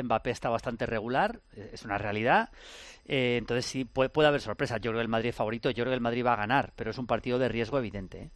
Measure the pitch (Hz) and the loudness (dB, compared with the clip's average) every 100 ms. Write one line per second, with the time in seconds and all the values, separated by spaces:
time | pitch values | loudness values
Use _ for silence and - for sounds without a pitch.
0 | 127 113 127 113 135 113 131 117 117 110 | 2 0 0 -2 -2 -2 -2 -4 -2 -2
1 | 113 131 208 226 _ 107 101 113 113 101 | 0 0 0 -2 _ -16 -14 -12 -4 -2
2 | 104 104 117 185 226 - - - - - | 0 0 4 4 2 -8 -20 -20 -20 -18
3 | - 139 123 120 110 120 123 131 123 135 | -4 0 2 0 0 -2 -2 -4 -2 0
4 | 131 156 151 143 113 104 127 117 117 113 | 2 6 6 4 0 -2 -2 -2 -2 0
5 | 117 113 117 - 107 113 139 120 120 127 | 0 2 0 0 -2 0 -2 0 0 0
6 | 120 120 120 110 104 135 - - 110 110 | 0 2 2 2 4 2 2 -4 -6 -4
7 | 123 117 123 123 127 113 110 143 110 98 | -2 0 0 0 2 0 0 -2 -2 -6
8 | 92 87 117 | -8 -12 -14